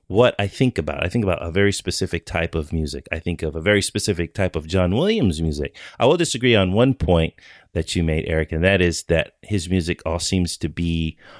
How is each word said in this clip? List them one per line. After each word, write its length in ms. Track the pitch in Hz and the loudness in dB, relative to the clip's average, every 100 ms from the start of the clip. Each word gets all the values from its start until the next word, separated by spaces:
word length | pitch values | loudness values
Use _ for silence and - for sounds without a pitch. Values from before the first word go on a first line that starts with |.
| - | -4
what 280 | 95 123 - | 4 4 4
I 80 | 101 | -4
think 320 | - 127 - | 0 0 0
about. 260 | 78 71 | -4 -2
I 40 | 87 | -2
think 160 | 120 | 0
about 180 | 98 85 | 0 0
a 80 | 85 | -2
very 220 | 87 101 | 2 2
specific 540 | - - - 92 87 - | 0 -4 -4 -4 -6 -4
type 280 | 87 82 | -2 -2
of 180 | 82 73 | -2 -4
music. 360 | 82 76 71 - | -4 -4 -6 -8
I 80 | 80 | -6
think 240 | 90 82 | -4 -4
of 140 | 80 80 | -4 -4
a 40 | |
very 220 | 82 104 | -4 -2
specific 520 | - 104 - 87 82 | -2 -4 -2 -2 -2
type 200 | - 92 | -2 -4
of 140 | 80 78 | -4 -4
John 260 | 92 90 | 0 2
Williams 480 | 107 190 220 113 78 | 0 0 2 0 0
music. 340 | 80 73 71 - - - | -2 -2 -6 -8 -14 0
I 80 | 123 | 2
will 100 | 170 | 4
disagree 380 | 165 123 123 | 0 0 4
on 180 | 110 92 | 4 4
one 220 | 98 135 | 4 4
point 400 | 131 - 85 80 - - - _ | 2 2 2 2 -4 -20 -20 _
that 220 | 85 78 92 | -6 -4 0
you 80 | |
made, 200 | 80 78 - | 0 0 0
Eric, 240 | 80 80 | -2 -2
and 100 | 80 | 0
that 160 | 92 98 | 2 4
is 220 | 87 80 | 2 0
that 280 | - 82 - _ | 0 0 0 _
his 260 | - 104 85 | -4 -4 0
music 320 | 92 82 82 - | 0 0 -4 -4
all 140 | 85 | -4
seems 360 | - 95 87 - | -2 0 0 -2
to 100 | 82 | -6
be 500 | 82 85 82 82 - - - | -2 -2 0 -2 -6 -18 -20